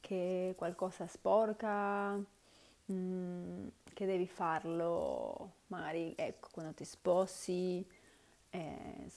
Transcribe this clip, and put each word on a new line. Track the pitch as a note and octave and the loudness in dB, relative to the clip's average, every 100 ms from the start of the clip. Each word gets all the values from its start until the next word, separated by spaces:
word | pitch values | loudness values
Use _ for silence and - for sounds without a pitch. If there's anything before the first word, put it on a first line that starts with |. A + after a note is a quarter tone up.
che | - F#3 F3+ F#3 F#3 F#3 | -4 0 2 2 0 0
qualcosa | E3+ F3+ F#3 - F#3 | -2 0 -2 -2 -8
sporca, | - F#3+ G3+ A3 G#3+ A3 G3+ G3+ G3+ G3+ G3+ G3+ - - - - - - | -2 6 6 6 2 0 2 2 2 0 -2 -4 -10 -20 -20 -20 -16 -4
mm, | F#3 F#3 F#3 F3+ F3+ F3 F3+ - - - | -2 0 -2 -2 -4 -6 -8 -8 -12 -14
che | - | -4
devi | F#3+ F#3 F3+ | 0 2 2
farlo | - F3 D#3+ E3 E3 E3+ E3+ C#2+ B1+ A1+ G1+ - - - | 0 2 2 0 0 2 2 2 0 -2 -6 -10 -14 -10
magari, | F3+ D#3 E3 E3 - | -6 -4 -2 -2 -2
ecco, | D#3+ - - | -4 -4 -12
quando | - D#3+ | -10 -8
ti | F3+ | -8
sposi, | C#3+ - F#3 F3+ F#3 - - F3+ F3+ F3+ F#3+ - - - - - - | -12 -2 4 6 4 0 -2 2 2 0 -4 -12 -20 -20 -20 -20 -10
eh, | F3+ D#3 - - - - | -8 -6 -8 -10 -10 -12